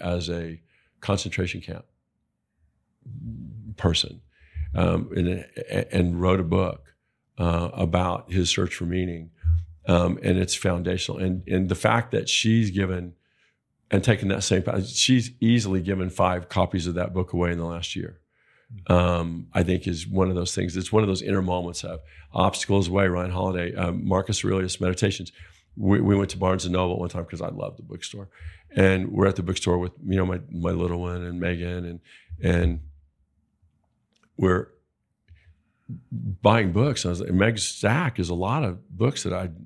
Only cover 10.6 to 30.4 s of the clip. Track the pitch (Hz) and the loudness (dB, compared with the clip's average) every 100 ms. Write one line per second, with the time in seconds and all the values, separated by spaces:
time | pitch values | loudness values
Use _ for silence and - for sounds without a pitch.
10.6 | 92 87 87 90 - - 92 92 - 92 | 0 0 -2 -4 -4 -4 -2 -2 -2 0
11.6 | 92 92 110 113 120 104 - - 110 113 | 0 2 2 2 2 -2 0 0 4 4
12.6 | 107 92 92 90 87 - _ _ _ _ | 4 2 0 -2 -6 -14 _ _ _ _
13.6 | _ _ - 101 120 110 98 98 - 95 | _ _ 0 2 4 4 2 0 2 2
14.6 | 90 101 95 - - 127 117 - 113 120 | 2 -2 -4 0 4 4 2 0 4 4
15.6 | 101 95 87 95 90 - 92 90 87 95 | 2 0 0 -2 -2 2 2 2 -2 0
16.6 | 92 92 82 85 87 90 90 87 87 85 | 0 0 -2 -4 -4 -2 -2 0 0 -2
17.6 | 85 85 87 95 87 - _ _ _ _ | -4 -6 -8 -8 -10 -14 _ _ _ _
18.6 | _ 104 - 90 90 87 85 85 - 98 | _ -10 2 4 6 2 -2 -6 -4 0
19.6 | 87 90 - 82 87 95 92 90 87 - | 2 2 -2 -6 -2 0 2 2 -2 -2
20.6 | 92 87 92 107 104 92 98 98 92 90 | -4 -4 2 2 4 0 -2 -2 0 -2
21.6 | 87 87 95 82 - - - - 92 - | -4 -8 -10 -12 -14 -20 -8 0 0 0
22.6 | - 98 87 95 95 90 90 92 95 92 | 0 2 2 2 2 0 -2 -2 -2 -2
23.6 | 87 92 90 85 92 95 95 101 101 95 | -4 -2 -2 -2 0 0 0 -2 0 0
24.6 | 92 - 92 92 - - 90 - - _ | -2 -2 -2 0 0 -2 -10 -16 -20 _
25.6 | _ - 98 101 101 98 98 92 92 92 | _ -2 2 4 6 4 2 0 0 0
26.6 | 90 90 90 90 87 90 85 85 - 95 | 0 0 0 -2 -4 -6 -10 -8 -8 -8
27.6 | 98 - - 98 - 104 98 - - - | -10 -10 -16 -14 -12 -14 -16 -16 -18 -18
28.6 | _ - 95 95 95 104 95 92 87 92 | _ 4 4 4 0 2 2 2 -2 -2
29.6 | - 87 90 - 95 95 92 90 | 0 0 -2 -8 -2 0 0 -2